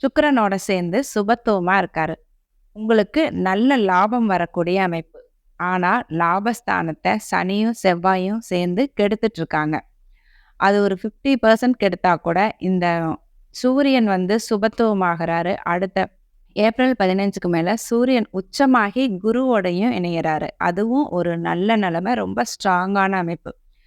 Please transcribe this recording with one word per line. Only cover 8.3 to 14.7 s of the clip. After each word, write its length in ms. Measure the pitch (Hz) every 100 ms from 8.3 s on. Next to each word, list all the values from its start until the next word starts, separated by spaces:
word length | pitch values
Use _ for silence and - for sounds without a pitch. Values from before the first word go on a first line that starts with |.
| 226
சேர்ந்து 420 | - 180 180 180 277 -
கெடுத்துட்டு 440 | 202 214 220 -
இருக்காங்க. 360 | 160 156 151 156 - _ _ _ _ _ _ -
அது 180 | 196 208
ஒரு 140 | 202 190
ஃபிஃப்டி 380 | 220 - 277 269
பர்சன்ட் 380 | 220 220 247 247
கெடுத்தா 340 | 196 185 185 170
கூட, 240 | 170 175 214 -
இந்த 280 | 185 185 175 170 160 - _ _ _ -
சூரியன் 500 | 254 262 277 262 214
வந்து 300 | 185 185 220
சுபத்துவமாகறாரு. 1120 | - 214 220